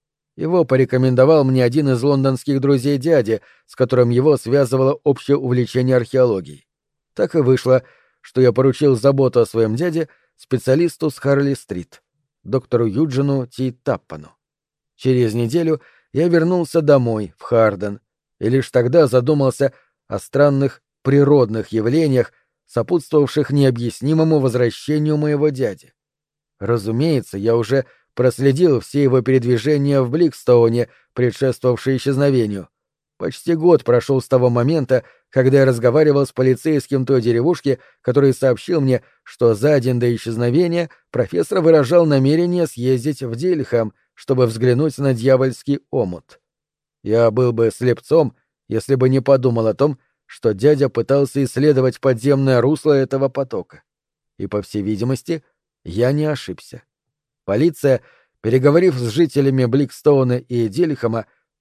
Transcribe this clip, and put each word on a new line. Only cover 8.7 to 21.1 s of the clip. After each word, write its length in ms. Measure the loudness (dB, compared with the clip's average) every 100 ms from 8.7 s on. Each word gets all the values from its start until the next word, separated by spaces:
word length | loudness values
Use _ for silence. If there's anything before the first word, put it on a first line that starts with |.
| 2 0 2
заботу 460 | 2 2 2 2
о 40 | 0
своём 300 | 0 -2 -2
дяде 320 | -4 -4 -8 _ _ _
специалисту 760 | -6 -4 0 0 0 -2 -6
с 80 | -4
Харли-стрит, 800 | -2 0 0 -4 -8 -12 -12 _ _ _ _ _
доктору 420 | -6 -6 -2 -2 -2
Юджину 600 | -2 -4 -2 -2 -4 -6
Ти 260 | -8 -8
Таппану. 600 | -6 -6 -6 -8 -18 -18 _ _ _ _ _ _ _
Через 380 | -2 0 0
неделю 480 | -2 -4 -2 -2 -4 _ _ _
я 140 | -4 0
вернулся 540 | 0 0 -2 -2 -2
домой, 520 | 2 2 2 -4 -8 _
в 40 |
Харден, 580 | -2 2 2 0 -8 -12 _ _ _ -8
и 80 | -2
лишь 200 | -2 -2
тогда 380 | -2 2 2 2
задумался 640 | 2 0 0 0 -2 -4 _ _ _ -12
о 120 | -10
странных 600 | -6 2 2 2 -2 -6 _ _
природных 680 | 0